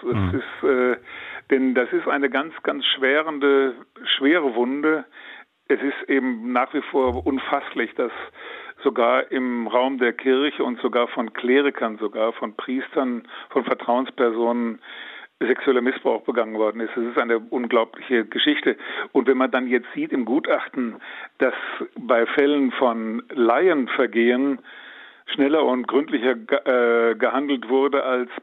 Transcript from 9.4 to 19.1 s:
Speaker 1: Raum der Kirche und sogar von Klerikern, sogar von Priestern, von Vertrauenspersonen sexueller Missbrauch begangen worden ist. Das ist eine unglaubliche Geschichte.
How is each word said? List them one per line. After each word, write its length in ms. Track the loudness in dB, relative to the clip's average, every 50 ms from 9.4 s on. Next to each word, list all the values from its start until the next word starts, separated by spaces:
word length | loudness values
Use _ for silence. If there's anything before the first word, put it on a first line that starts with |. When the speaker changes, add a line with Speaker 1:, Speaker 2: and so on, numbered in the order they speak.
| -2 -2 -2 -4 -4
Speaker 1:
Raum 320 | 0 2 2 2 2 2 2
der 120 | 0 0
Kirche 540 | 0 0 2 2 4 4 2 0 0 -2 -2
und 140 | -2 -2 -2
sogar 260 | -4 0 2 0 0
von 240 | 0 -2 -6 -6 -6
Klerikern, 640 | -6 -4 2 4 4 4 4 2 0 -2 -4 -4 -4
sogar 360 | -4 -6 -6 -2 0 0 0 -2
von 220 | -4 -8 -8 -8
Priestern, 680 | -10 -8 -4 -4 -4 -4 -4 -2 -2 0 0 -2 -6 -8 -12 -18 -18 -10 -2
von 140 | -2 -2 0
Vertrauenspersonen 1160 | 0 -2 -2 0 0 0 0 0 -2 -2 0 0 0 2 2 0 0 0 0 -2 -4 -6 -8 -14 -18 -16 -16 -16 -16 -16 -18 -20 -16 _ -4
sexueller 420 | 0 0 0 0 2 2 2 2
Missbrauch 420 | 2 0 -2 -2 -2 -2 -2 -2 -2
begangen 320 | -2 -2 -2 -2 -2 0
worden 260 | 0 0 0 0 -2
ist. 100 | -6 -6 -4
Das 100 | -4 -4
ist 120 | -2 -2
eine 220 | -2 0 0 0 -2
unglaubliche 840 | -2 -2 -4 -4 -2 0 2 2 0 0 -4 -14 -4 0 0 0 0
Geschichte. 500 | 0 -2 0 2 2 2 2 2 0 0 -2 -4 -10 -8 -8 -8 -2